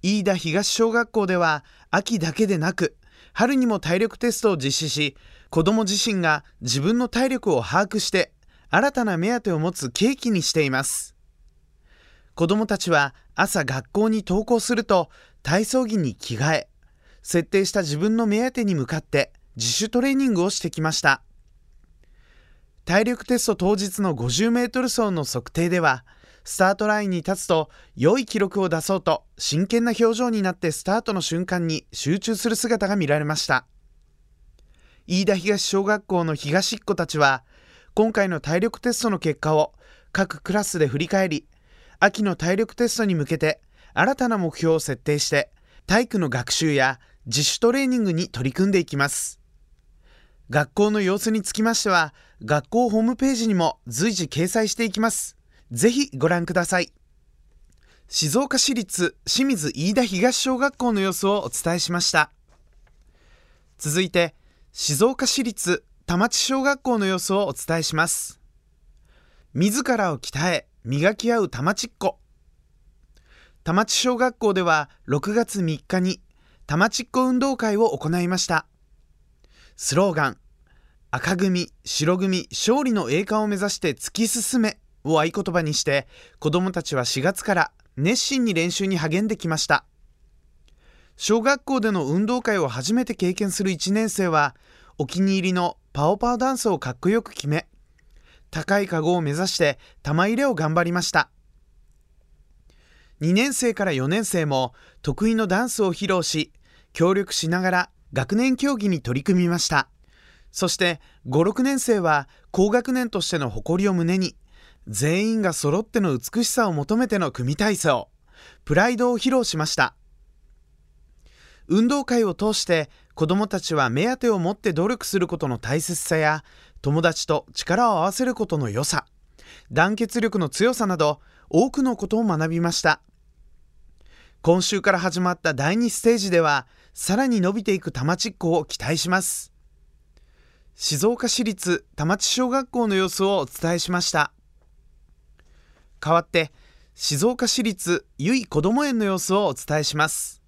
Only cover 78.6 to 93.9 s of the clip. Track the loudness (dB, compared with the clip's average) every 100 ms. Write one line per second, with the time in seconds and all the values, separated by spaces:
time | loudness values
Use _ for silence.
78.6 | -4 _ _ _ _ _ _ _ _ _
79.6 | -20 _ -2 2 2 2 -2 -4 _ _
80.6 | _ _ _ _ _ -6 -2 0 2 0
81.6 | -2 _ -8 -2 0 2 0 -2 -4 -6
82.6 | 0 2 2 0 0 -2 0 -2 -2 -2
83.6 | -4 -4 -4 -4 -8 -2 -2 -2 -2 0
84.6 | 0 -2 _ _ 0 0 2 -2 -2 -2
85.6 | -2 -2 0 -2 -2 -18 -20 _ -2 0
86.6 | -2 -4 -4 -4 -2 -2 -2 -2 -2 0
87.6 | 0 _ _ -2 0 0 0 0 0 0
88.6 | 0 -2 -2 -2 0 -2 -2 -4 -4 -4
89.6 | 0 0 0 _ -20 _ _ _ _ _
90.6 | _ _ _ -20 _ _ 0 2 4 0
91.6 | 0 0 0 0 0 0 0 0 0 0
92.6 | 0 -2 -2 0 0 -2 -2 0 -4 -2
93.6 | -2 -2 -2